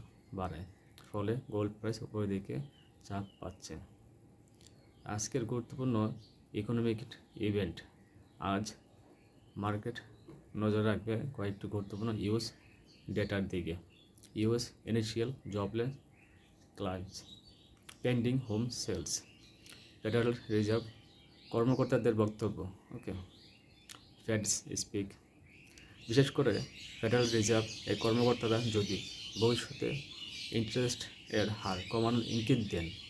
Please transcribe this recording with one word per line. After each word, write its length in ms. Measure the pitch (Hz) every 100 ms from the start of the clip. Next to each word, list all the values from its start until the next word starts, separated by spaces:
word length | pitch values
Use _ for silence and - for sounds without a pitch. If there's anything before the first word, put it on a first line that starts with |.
| - - -
বাড়ায়, 300 | 95 92 78 95 - - - -
ফলে 240 | 107 104 123 -
গোল্ড 220 | 104 104 -
প্রাইস 220 | 110 113
উপরের 260 | - 107 101
দিকে 300 | 98 - 131 139 - - -
চাপ 200 | - 98 98 -
পাচ্ছে। 360 | 95 98 - 80 - - - - - - - - - - - -
আজকের 400 | - 107 - 131
গুরুত্বপূর্ণ 680 | 110 123 120 - 127 110 110 - - - -
ইকোনমিক 460 | 107 104 117 117 110 - - - -
ইভেন্ট, 460 | 104 101 87 - - - - - - -
আজ 340 | 95 98 107 - - - - - - - - 98
মার্কেট 440 | 104 104 117 - - - - - - 104
নজর 280 | 107 107
রাখবে 380 | 107 95 113 113 143
কয়েকটি 340 | 107 101 98 101
গুরুত্বপূর্ণ 500 | 104 98 101 113 107
ইউএস 340 | 98 113 - - - - - - -
ডেটার 380 | 101 104 101 92
দিকে। 280 | 92 80 85 - - - - -
ইউএস 360 | 104 110 120 - - -
ইনিশিয়াল 460 | 113 110 113 117 135 98
জবলেস 400 | 101 98 113 131 139 - - - - - - - -
ক্লাইমস, 480 | 98 92 92 - - - - - - - - -
পেন্ডিং 360 | 123 123 120 127
হোম 300 | 110 107 123
সেলস, 540 | - - 87 - - - - - - - - - -
ফেডারেল 300 | 110 117 120 120 -
রিজার্ভ 340 | 107 104 117 - - - - - - -
কর্মকর্তাদের 640 | 117 123 127 123 127 117
বক্তব্য। 580 | 110 107 - 107 80 90 - -
ওকে, 220 | - - 90 - - - - - - - - - - -
ফেডস 360 | 107 - - - -
স্পিক, 300 | - 104 98 - - - - - - - - - -
বিশেষ 220 | 120 135
করে 300 | - 120 101 - - - -
ফেডারেল 300 | 110 123 117
রিজার্ভ 360 | 113 107 113 110 - -
এই 100 | 101
কর্মকর্তারা 640 | 117 120 123 120 113 113
যদি 420 | 117 107 98 92 - - - 98
ভবিষ্যতে 540 | 117 117 - - 120 139 - - - - -
ইন্টারেস্ট 500 | 113 110 123 120 - - - -
এর 180 | 107 101
হার 300 | 107 101 92 92
কমানোর 320 | 117 113 120
ইঙ্গিত 480 | - 113 110 120 98
দেন, 200 | 90 82 -